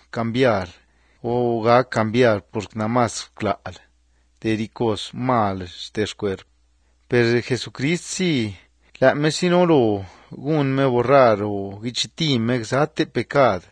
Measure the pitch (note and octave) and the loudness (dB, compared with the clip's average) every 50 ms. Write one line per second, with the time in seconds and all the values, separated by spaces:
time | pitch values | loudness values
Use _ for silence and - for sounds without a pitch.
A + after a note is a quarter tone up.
0 | _ _ - A#2 A2+ A2+ A2 B2+ C3 B2 G#2+ G2 F2+ F2 - - _ _ _ _ | _ _ -8 -6 -4 -4 0 2 2 2 2 0 -2 -6 -12 -20 _ _ _ _
1 | _ _ _ _ - A#2 A#2+ B2 B2 A#2+ A#2 A2+ G#2+ A#2 A#2+ B2+ B2+ - - A#2 | _ _ _ _ -6 -4 -2 0 0 0 0 0 2 4 4 4 4 2 0 -2
2 | A2 A2 G#2 B2 B2+ A#2 G#2+ G2+ - _ - A2+ G2 - - A2 G#2+ A2 A#2+ B2 | 0 0 2 4 4 4 4 0 -2 _ -10 -10 -10 -8 -8 -6 -4 -2 0 0
3 | A#2+ G#2 - - - - _ - G#2+ G2+ G2 - - F#2+ F2+ - _ _ _ _ | 0 0 -2 -6 -14 -16 _ -6 -4 -4 -4 -4 -6 -16 -18 -18 _ _ _ _
4 | _ _ _ _ _ _ _ _ - A2+ A2 G#2 A2 G#2 - - B2 A2+ G#2 F#2+ | _ _ _ _ _ _ _ _ -6 -4 -4 -4 -4 -8 -6 -4 -2 -2 -2 -4
5 | - - - A#2 B2 C3 B2+ A#2 G#2+ G2 F#2+ F#2+ F2+ F2 - - - - - A2 | -6 -12 -10 -8 -4 -2 0 0 0 0 -2 -6 -10 -12 -14 -16 -18 -12 -6 -6
6 | G#2 - - - G#2 G2+ F#2+ F#2 - _ _ _ _ _ _ _ _ _ _ _ | -6 -6 -6 -6 -6 -6 -6 -6 -10 _ _ _ _ _ _ _ _ _ _ _
7 | _ - B2+ A#2+ A#2+ A#2 A#2+ A#2+ A2 - B2+ A2+ - A#2 - - B2 D3 F3 E3 | _ -2 0 2 2 2 2 0 0 -2 -4 -6 -6 -8 -10 -4 -4 -2 -2 -4
8 | - - - - F#3 F3 D#3 B2+ A2 G#2 F#2+ - - _ _ _ _ _ - - | -6 -8 -6 -4 -2 0 0 0 -2 -4 -6 -12 -18 _ _ _ _ _ -6 0
9 | C3 C3 - C#3+ D3 D#3 D3 - F3+ F3+ F3 F3+ F3+ E3+ D#3+ C#3 A#2 A2 G#2 G2+ | 2 2 2 2 0 -2 -2 0 0 2 2 4 4 4 4 4 4 2 0 -2
10 | F#2+ F#2+ - - - - C3 B2 B2+ C#3+ D#3+ D3+ C#3 C3+ C3+ C3+ C#3 C3+ A#2+ A#2+ | -6 -10 -18 -20 -20 -20 -16 -10 -6 -2 -2 0 0 0 0 0 0 2 2 2
11 | A#2 A#2+ C#3+ C#3 B2+ A#2 G#2+ G2 G#2 G#2 G2+ G2 G2 G2 G2+ G2+ A2 B2 A#2 - | 2 4 6 6 6 6 6 2 0 -4 -4 -6 -6 -8 -10 -10 -10 -8 -6 -6
12 | - A#2 _ - E3 D3+ C3+ A#2 A2+ A#2 B2+ B2 G#2+ G#2 B2+ C3+ D3+ D3 - - | -8 -8 _ -4 -2 0 0 0 0 0 -2 -2 -4 -2 0 0 0 0 0 -4
13 | D#3 D3 - B2+ A2 - - C#3+ C3+ A#2 G2 F2+ - - | -4 -2 -2 -6 -4 -2 2 4 4 4 2 0 -6 -12